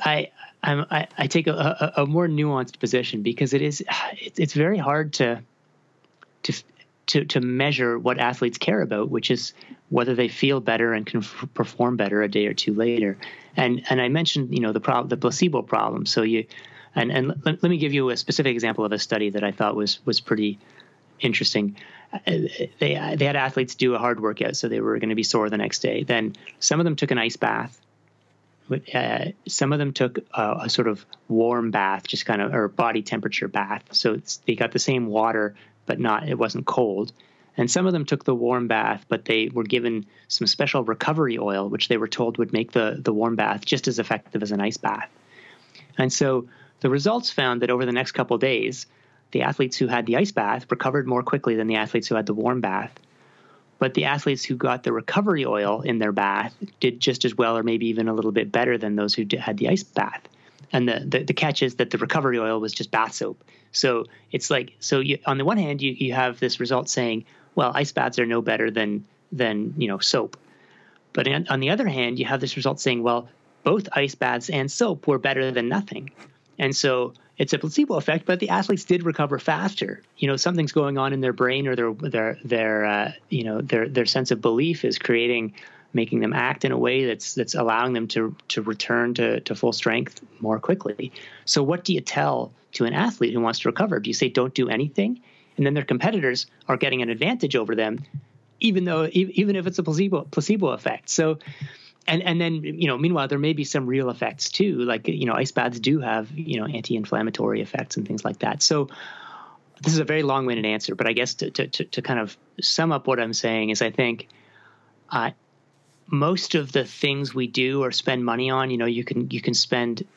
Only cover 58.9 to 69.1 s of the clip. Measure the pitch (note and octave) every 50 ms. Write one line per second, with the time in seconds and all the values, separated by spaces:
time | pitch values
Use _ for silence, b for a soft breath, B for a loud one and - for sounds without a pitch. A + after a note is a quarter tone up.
58.9 | G#2 G#2 G#2 G2+ - - A2 G2+ A2+ A2+ - - G#2+ G2+ A#2 B2 F3 G3 - -
59.9 | - - G2+ - - - - - B B B B B B C#3+ - - C3+ B2 A#2+
60.9 | A2+ - C#3 C#3 C#3 C3 - C#3+ D3 - E3 D3+ C3+ - - B2+ B2 - B2 A#2+
61.9 | - G#2+ - D3 - D#3+ C#3 C3+ B2 A#2+ A2+ A2 A2+ A2 A2 A2 - - - -
62.9 | - A2 A2+ A2+ - - - G#2 F#2+ - b b b b b b - - - C3
63.9 | B2 A#2 A2+ B B B B B - D3+ - - D3+ C3 B2+ B2 - _ - -
64.9 | D3 C3+ C3+ C#3 C#3 - - D3+ C3+ C3+ C#3 E3+ A3+ G#3+ F#3 D3 C#3+ C#3 C3+ C3+
65.9 | B2+ - C3+ B2+ B2 C3 B2+ B2+ A#2+ - C3 A#2+ - - B2 A#2 C3 B2+ B2+ -
66.9 | - C3+ B2 A#2 A2 A2+ b b b b b b _ F3+ C#3 B2 C3+ C#3 C#3+ C#3+
67.9 | - C#3+ B2+ B2 - - A#2+ A#2 A#2 A#2 G#2+ A#2 A2+ A2 A2+ A2+ G#2+ A2+ G#2+ G#2
68.9 | G#2 G#2 G2+ -